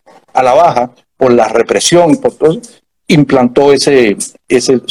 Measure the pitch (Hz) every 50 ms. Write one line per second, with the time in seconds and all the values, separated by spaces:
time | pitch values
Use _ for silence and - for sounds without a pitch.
0 | _ _ _ _ _ _ - - 131 123 127 151 175 165 139 120 123 123 _ _
1 | _ _ _ - 135 127 120 120 110 107 107 117 113 - 110 101 - - 165 175
2 | 175 165 143 - - 123 - - - 156 170 240 - - _ _ _ _ _ _
3 | _ - 185 151 143 139 135 131 123 123 123 151 139 143 143 135 - 151 143 135
4 | 120 107 98 98 - - - _ _ - - 123 - - 131 123 - -